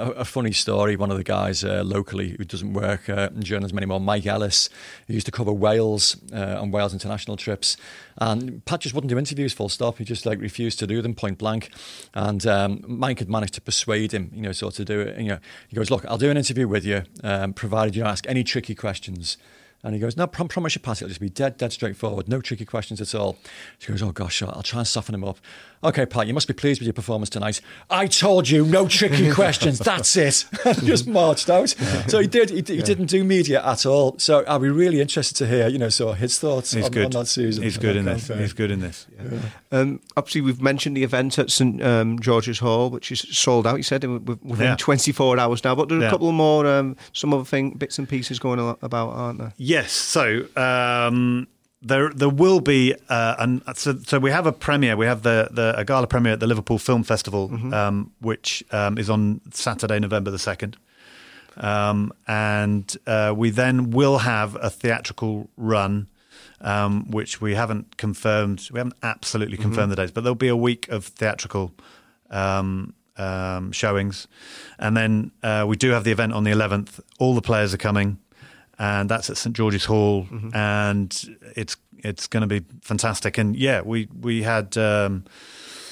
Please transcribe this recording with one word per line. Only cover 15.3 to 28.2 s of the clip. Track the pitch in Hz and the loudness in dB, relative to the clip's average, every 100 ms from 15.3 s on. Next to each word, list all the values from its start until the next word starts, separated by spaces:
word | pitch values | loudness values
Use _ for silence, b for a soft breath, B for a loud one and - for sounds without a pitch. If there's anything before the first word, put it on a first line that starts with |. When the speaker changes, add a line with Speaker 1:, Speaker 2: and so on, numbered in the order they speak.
| 95 - B B | -6 -10 B B
Speaker 1:
he | |
goes, | 104 110 | -4 0
"Look, | 131 - | 0 -2
I'll | 98 | 0
do | 139 | 2
an | 147 | 2
interview | - 123 120 | 0 0 0
with | 101 | 0
you, | 95 101 90 - | 0 -2 -4 -10
um, | 104 98 98 | -4 -2 -4
provided | 95 110 110 107 98 | -6 -4 0 0 0
you | |
don't | 107 | -2
ask | 95 - | -4 -4
any | 131 | -2
tricky | 117 127 - | -2 -4 -6
questions." | 107 107 98 - 92 85 - b b b b | -6 -6 -8 -10 -10 -10 -10 b b b b
And | 110 | -8
he | 107 | -4
goes, | 117 123 | -4 -2
"No, | 170 | -4
prom-, | - 175 | -4 -6
promise | - 160 - | -4 -4 -4
you, | |
Pat, | - 107 | -6 -8
it'll | 95 | -8
just | 87 | -8
be | 98 | -8
dead, | 90 135 117 | -2 -2 -2
dead | 120 | -6
straightforward. | - 113 98 110 101 90 | -4 -6 -4 -6 -4 -4
No | 131 | -4
tricky | - 110 107 | -4 -8 -6
questions | 113 - 104 | -8 -6 -8
at | 104 | -6
all." | 110 98 - B B B B | -2 -2 -4 B B B B
She | - | -6
goes, | 101 | -4
"Oh, | 104 | -2
gosh, | 85 90 - | -4 -6 -4
I'll, | 98 | -6
I'll | 78 | -6
try | - 120 | -6 -4
and | 117 | -2
soften | 120 107 | -4 -4
him | 104 | -6
up." | 98 95 - B B B | -6 -8 -14 B B B
"Okay, | 156 - 127 | -2 0 0
Pat, | 123 107 | 0 0
you | |
must | 139 - | 0 -2
be | |
pleased | 131 143 139 | -2 0 0
with | 117 | -2
your | |
performance | 110 110 110 104 | -4 -4 -4 -4
tonight. | 107 104 104 - B B | -4 -4 -4 -8 B B
I | 185 196 | 0 2
told | - | 2